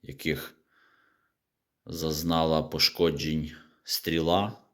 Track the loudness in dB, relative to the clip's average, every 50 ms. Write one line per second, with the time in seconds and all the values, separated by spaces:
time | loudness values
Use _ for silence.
0 | -14 -14 -14 -6 -4 -4 -4 -4 -6 -14 -16 _ _ _ _ _ _ _ _ _
1 | _ _ _ _ _ _ _ _ _ _ _ _ _ _ _ _ _ -14 -8 -4
2 | -2 -2 -2 -2 0 2 2 4 4 4 4 2 2 0 -2 0 0 0 2 4
3 | 2 2 2 0 -2 -2 -2 -2 -4 -6 -10 -16 -20 _ _ _ _ -8 -8 -4
4 | -2 -2 -2 0 2 2 2 2 0 -2 -6 -12 _ _